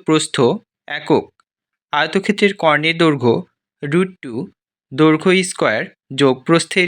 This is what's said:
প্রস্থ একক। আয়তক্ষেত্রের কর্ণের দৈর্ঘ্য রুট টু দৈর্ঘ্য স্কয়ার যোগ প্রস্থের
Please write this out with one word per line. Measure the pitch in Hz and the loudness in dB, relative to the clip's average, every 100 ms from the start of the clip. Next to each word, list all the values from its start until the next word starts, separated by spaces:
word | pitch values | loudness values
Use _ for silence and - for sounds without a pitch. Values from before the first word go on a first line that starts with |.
প্রস্থ | - 156 151 - 123 196 _ _ - | 0 -2 0 0 0 0 _ _ -12
একক। | 147 147 135 - _ _ _ _ _ - | -10 -2 -2 -2 _ _ _ _ _ -8
আয়তক্ষেত্রের | 147 160 196 196 202 202 | -4 -2 -2 -2 0 0
কর্ণের | 196 165 147 156 165 | 0 0 0 0 0
দৈর্ঘ্য | 165 143 120 135 180 _ _ - | 2 2 0 0 -2 _ _ -14
রুট | 147 165 190 185 | -4 -2 -2 -6
টু | 143 113 190 _ _ _ - | -12 -10 -10 _ _ _ -10
দৈর্ঘ্য | 131 156 156 185 185 | 2 2 4 2 0
স্কয়ার | 185 - 147 110 180 _ - | 0 -2 -2 -2 -6 _ -10
যোগ | 131 139 131 | 0 2 2
প্রস্থের | - 165 165 - | 0 0 0 -2